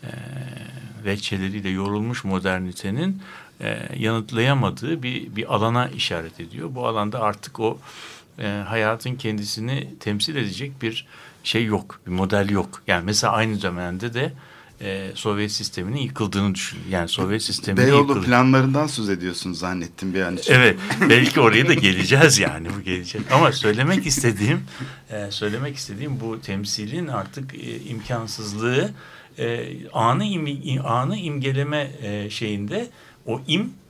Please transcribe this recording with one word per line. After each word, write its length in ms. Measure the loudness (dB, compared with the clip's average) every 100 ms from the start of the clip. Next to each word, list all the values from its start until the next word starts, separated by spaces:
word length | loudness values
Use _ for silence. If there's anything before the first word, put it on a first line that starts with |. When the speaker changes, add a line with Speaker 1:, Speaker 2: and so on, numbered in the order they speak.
Speaker 1:
e, 40 | -12 -12 -12 -12 -12 -12 -14 -14 -16 -8
veçeleriyle 640 | -4 -2 -2 -2 -2 -4 -4
yorulmuş 560 | -2 0 -2 -2 -4
modernitenin, 960 | -2 0 0 -2 -2 -6 -4 -2 -2 -2 -8 -18 -20 _
e, 280 | -6 -6 -6 -4
yanıtlayamadığı 1040 | -2 -2 -2 0 2 4 2 -2 -4 -4
bir, 340 | -4 -6 -8 -8
bir 180 | -2
alana 340 | 2 2 2 0
işaret 520 | -2 -4 -4 -6 -12
ediyor. 340 | -14 -10 -10
Bu 120 | -4 -2
alanda 340 | -2 -2 0
artık 400 | -2 -2 -10 -2
o, 180 | -2 -2 -12 -18 -18 -20 -20 -8
e, 80 | -6 -4 -2
hayatın 460 | 0 2 0 -4
kendisini 800 | -6 -4 -4 -4 -6 -4 -4 -6 -8
temsil 360 | -4 -2 -2 -2
edecek 460 | -4 -4 -10 -6
bir 240 | -4 -6 -12 -20 -20 -14
şey 200 | -2 0
yok, 360 | 2 0 -2 -16 -6
bir 60 |
model 360 | -2 2 2 2
yok. 340 | 0 -2 -6 0
Yani 180 | 0
mesela 280 | 2 0 2
aynı 300 | 2 0 0
dönemde 520 | -4 -4 -6 -4 -4
de, 180 | -4 -4 -6 -18 -20 -20 -12
e, 300 | -8 -6 -8
Sovyet 380 | -6 -2 0 -2
sisteminin 480 | -4 -6 -6 -4 -4
yıkıldığını 540 | -4 -2 -2 2 2
düşün. 240 | 0 -4 -8 -4
Yani 180 | -2 0
Sovyet 340 | 0 0 0
sisteminin 440 | -2 -4 -2 4 6
Speaker 2:
Beyoğlu 220 | 8 6
Speaker 1:
yıkıldı. 180 | 2 6
Speaker 2:
planlarından 600 | 6 8 8 6 2 0
söz 220 | -2 -2
ediyorsun 440 | 0 -2 -4 -6
zannettim 600 | -4 -4 -4 -6 -6 -4
bir 80 | 0
an 140 | 0 -2
için. 160 | 6
Speaker 1:
Evet, 260 | 8 8 6 -2 2
belki 400 | 8 8 8 8
oraya 280 | 8 8 6
da 60 |
geleceğiz 640 | 6 4 4 4 8 8 8
yani, 300 | 2 0 -6 -6
bu 20 |
geleceğiz. 440 | -4 -4 -4 -8 2
Ama 200 | 6 6
söylemek 540 | 4 2 2 2 2 0
istediğim, 540 | 2 2 2 0 0 -4 -12 -12 -14 -12
e, 200 | -8 -8
söylemek 460 | -4 -4 -4 -6 -8
istediğim 440 | -10 -8 -6 -6
bu 200 | -6 -8
temsilin 680 | -6 -6 -4 -6 -6 -6 -4
artık, 460 | -4 -6 -10 -12
e, 260 | -12 -10 -10
imkansızlığı, 1120 | -10 -10 -6 -6 -6 -8 -8 -2 0 2 0 -4 -18 -20 -20 -8
e, 300 | -4 -4 -6 -12 -8
anı 320 | 2 2 2
im-, 560 | 0 -2 -4 -4 -4 -4
anı 360 | 0 0 0 -2
imgeleme, 720 | -4 -4 -2 0 0 -2 -4 -6
e, 280 | -6 -6 -6
şeyinde 580 | -6 -4 -4 -4 -4 -6 -12 -20 -18 -6
o 140 | -6 0
im 240 | 0 0 -8 -20